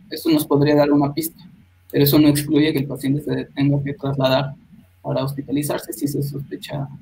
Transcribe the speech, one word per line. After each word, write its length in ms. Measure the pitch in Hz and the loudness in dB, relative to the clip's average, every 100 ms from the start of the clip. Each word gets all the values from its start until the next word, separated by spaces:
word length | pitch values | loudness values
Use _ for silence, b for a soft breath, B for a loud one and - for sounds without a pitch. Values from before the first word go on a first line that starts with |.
| - | -14
Eso 180 | - 165 | -6 0
nos 160 | 151 151 | 0 2
podría 280 | 143 147 | 2 4
dar 180 | 147 147 | 4 4
una 220 | 147 143 | 4 2
pista, 280 | 165 160 - - - _ _ _ | -2 -8 -10 -20 -20 _ _ _
pero 140 | 143 | 2
eso 140 | 143 151 | 4 6
no 100 | 151 | 6
excluye 440 | 143 - 147 156 | 4 2 2 2
que 80 | 147 | 0
el 60 | 120 | -4
paciente 360 | 120 135 147 | -4 -2 -2
se 220 | 131 131 127 | -2 -6 -6
tenga 280 | 143 139 143 | -2 0 2
que 120 | 143 | -2
trasladar 600 | 139 139 139 131 131 143 - - - - _ | -6 -4 0 2 2 0 -8 -18 -20 -20 _
para 200 | - 143 | -6 -4
hospitalizarse 680 | 139 139 - - 147 - - | -4 -6 -4 -4 -2 -6 -6
si 160 | - - | -6 -4
se 140 | 135 | -4
sospecha 640 | 143 143 - - - 139 - - | -6 -8 -10 -12 -10 -8 -8 -12